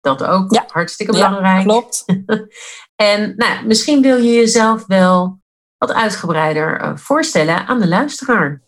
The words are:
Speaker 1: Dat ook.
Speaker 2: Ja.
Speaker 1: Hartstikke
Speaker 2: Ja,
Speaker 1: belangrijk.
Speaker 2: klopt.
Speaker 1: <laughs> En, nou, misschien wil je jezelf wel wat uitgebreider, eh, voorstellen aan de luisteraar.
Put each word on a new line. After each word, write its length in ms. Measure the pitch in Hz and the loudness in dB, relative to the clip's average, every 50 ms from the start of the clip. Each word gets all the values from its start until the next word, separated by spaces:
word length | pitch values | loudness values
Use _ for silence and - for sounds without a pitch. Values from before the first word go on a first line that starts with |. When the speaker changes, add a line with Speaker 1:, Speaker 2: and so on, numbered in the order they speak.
Speaker 1:
Dat 240 | _ 139 135 135 - | _ -2 -2 -2 -2
ook. 280 | - 180 190 190 190 214 | -2 0 0 0 2 0
Speaker 2:
Ja. 100 | - - | 0 0
Speaker 1:
Hartstikke 500 | - - 160 175 - - - 214 - 220 | -2 -4 -6 -4 -4 -8 -10 -4 -2 0
Speaker 2:
Ja, 100 | 175 202 196 | 2 2 0
Speaker 1:
belangrijk. 360 | 196 196 185 190 185 190 190 | 0 0 0 2 2 2 2
Speaker 2:
klopt. 400 | 202 214 240 233 - - - - - 185 190 - - 220 - - - | 2 2 0 0 -4 -12 -12 -2 -2 -2 -2 0 -4 -4 -4 -4 -12
Speaker 1:
<laughs> 460 | _ - - - - - - _ _ | _ -20 -20 -20 -20 -20 -20 _ _
En, 380 | - 214 208 208 208 214 208 190 | 0 2 2 2 2 0 -4 -2
nou, 300 | - 233 202 - - - | -2 -2 -2 -2 -4 0
misschien 360 | 220 220 220 - - 294 277 | 0 0 0 2 2 2 4
wil 140 | 262 269 262 | 4 4 4
je 160 | 247 240 233 233 | 4 4 4 4
jezelf 500 | 233 233 220 226 233 220 220 226 220 - | 4 4 4 4 2 4 2 2 0 -2
wel 540 | - 190 190 185 185 185 180 180 185 185 - _ _ _ _ _ _ _ _ | 0 2 4 4 4 4 2 0 -2 -6 -10 _ _ _ _ _ _ _ _
wat 140 | - - | -4 -2
uitgebreider, 880 | - 220 226 214 - - - 170 160 156 156 156 156 151 156 160 - - | 0 -2 -2 -2 -4 -6 -6 -4 -2 0 0 0 0 -2 -2 -2 -4 -4
eh, 160 | - 147 147 | -6 -8 -8
voorstellen 680 | 147 - - 277 311 311 - - 180 151 160 165 175 - | -10 -10 -6 -4 -4 -4 -2 -2 -2 -2 0 -2 -4 -2
aan 140 | - 247 247 | -4 -2 0
de 80 | 202 170 | 0 0
luisteraar. 760 | 170 202 277 294 - - - - 240 208 160 143 143 139 _ | 0 0 -2 -2 -6 -10 -4 -2 0 0 0 -2 -4 -10 _